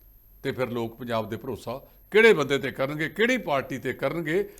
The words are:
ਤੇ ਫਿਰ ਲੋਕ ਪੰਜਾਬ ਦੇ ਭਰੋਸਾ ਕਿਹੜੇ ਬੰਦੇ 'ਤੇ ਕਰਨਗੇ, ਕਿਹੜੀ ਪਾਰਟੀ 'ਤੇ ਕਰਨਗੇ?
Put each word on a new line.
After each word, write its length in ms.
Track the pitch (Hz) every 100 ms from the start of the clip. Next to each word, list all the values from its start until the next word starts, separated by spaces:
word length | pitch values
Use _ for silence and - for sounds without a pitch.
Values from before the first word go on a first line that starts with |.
| - - - -
ਤੇ 80 | 139
ਫਿਰ 180 | 127 123
ਲੋਕ 260 | 120 117 117
ਪੰਜਾਬ 340 | 120 113 104
ਦੇ 80 | 110
ਭਰੋਸਾ 440 | 131 101 - 131 - - -
ਕਿਹੜੇ 220 | 202 226
ਬੰਦੇ 240 | 165 135 139
'ਤੇ 140 | 131
ਕਰਨਗੇ, 380 | 98 135 151 156
ਕਿਹੜੀ 280 | - 233 254
ਪਾਰਟੀ 400 | 170 139 127 131
'ਤੇ 160 | 135
ਕਰਨਗੇ? 600 | 113 139 165 151 175 202 -